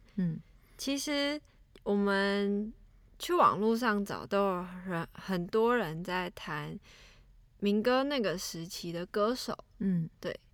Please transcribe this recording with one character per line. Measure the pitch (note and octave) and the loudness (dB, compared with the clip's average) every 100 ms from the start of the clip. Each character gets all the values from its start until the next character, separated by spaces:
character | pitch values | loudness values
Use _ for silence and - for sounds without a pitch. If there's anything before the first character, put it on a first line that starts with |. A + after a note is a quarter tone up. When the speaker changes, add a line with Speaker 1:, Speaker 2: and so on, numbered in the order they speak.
| - - | -10 -2
Speaker 1:
嗯。 | F3 D#3+ - - - - | -2 -2 -10 -20 -20 -8
Speaker 2:
其 | C4 C#4 | -4 -4
实 | D4+ C#4+ C#4+ D4+ - _ - - | -2 0 0 -4 -10 _ -20 -10
我 | - G3+ | -2 2
们 | G3+ G3 G3 G3+ G3+ G3+ G#3+ - - - - - | 2 2 2 2 0 0 -4 -10 -20 -20 -20 -12
去 | - | 0
网 | F4 - D#3+ | 6 6 6
络 | A3 A3+ | 2 2
上 | A#3+ G#3 G3+ | 2 0 -2
找， | G#2+ | -8
都 | - G3+ | -2 2
有 | G3 F3+ F3 F#3 F#3+ | 2 0 -4 -10 -4
人， | E3+ - | -4 -4
很 | - - F#3 E3+ | -10 -4 -2 0
多 | A3 A#3 B3 | 2 4 2
人 | E3+ D#3+ | 0 -4
在 | F3+ F3+ F3 - | -4 -2 -4 -8
弹 | - D3+ D3+ G3+ - - - - - - - - | -8 -8 -8 -12 -16 -20 -20 -20 -20 -20 -20 -2
民 | G3+ G#3 | 2 2
歌 | A#3 B3+ | 4 2
那 | C#4 C#4+ | 2 0
个 | F#3+ F3+ | 0 -2
时 | - E3 E3 | -6 -8 -8
期 | - E3+ | -8 -6
的 | E3+ F3+ | -6 -4
歌 | G#3 G#3 | 0 2
手。 | B3+ - - - - | 0 -6 -8 -12 -4
Speaker 1:
嗯。 | G3 F3 D#3+ - | 0 0 -2 -6
Speaker 2:
对。 | F3+ - - | -8 -8 -8